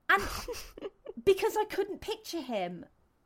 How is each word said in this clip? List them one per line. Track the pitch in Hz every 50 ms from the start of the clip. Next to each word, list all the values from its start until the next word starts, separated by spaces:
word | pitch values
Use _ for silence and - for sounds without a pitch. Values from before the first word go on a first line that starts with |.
| _ -
And | 359 392 - - - - - - 466 - - - -
<laughs> | - - 392 _ _ - 539 - 240 -
because | 392 381 381 - 415 -
I | 427 415
couldn't | 415 - - 403 415 339 -
picture | - 381 440 - - - - 339
him | 262 254 233 202 180 175 180 165 - - _ _ _ _ _ _ _